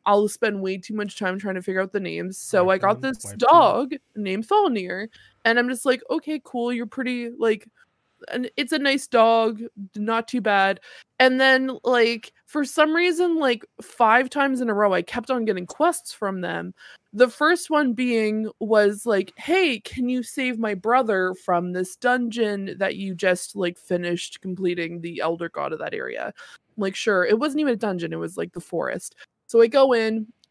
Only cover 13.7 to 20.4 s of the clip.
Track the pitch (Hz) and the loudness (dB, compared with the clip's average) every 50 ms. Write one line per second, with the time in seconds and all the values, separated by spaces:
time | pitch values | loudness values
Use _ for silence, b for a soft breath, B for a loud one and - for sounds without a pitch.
13.7 | _ _ - - - - 240 214 220 247 269 254 - 294 277 277 262 247 254 226 | _ _ -20 -14 -2 2 4 4 6 4 2 0 0 0 0 0 0 -2 -2 -2
14.7 | 208 202 208 202 185 175 175 - - 233 226 - 262 247 226 214 190 185 180 - | 0 2 2 2 2 2 -2 -4 -6 -8 -4 -4 -4 -2 0 -2 -2 -2 -4 -10
15.7 | - - 302 349 330 - - - - - 214 196 190 185 175 175 170 170 170 185 | -4 0 0 2 2 0 -6 -12 -12 -6 -6 -6 -4 -4 -6 -6 -6 -6 -8 -10
16.7 | - b b b b b b _ - 202 247 247 - - 294 311 349 339 - - | -12 b b b b b b _ 2 2 2 2 2 0 2 2 2 0 -2 -2
17.7 | 311 294 302 254 226 214 254 247 233 226 214 214 214 220 220 214 - - 226 208 | 0 0 0 0 0 -2 -2 0 0 0 0 0 -2 -2 -4 -6 -8 -8 -2 2
18.7 | 220 214 208 202 208 208 - 240 208 196 190 - _ - - - 339 381 370 302 | 4 4 4 4 2 -2 -2 0 0 0 0 -4 _ -14 -4 0 2 2 2 2
19.7 | 240 208 - - - 254 247 247 254 254 233 - - 285 | 0 -4 -8 -12 -8 -6 -4 -2 -2 -4 -4 -6 -6 -4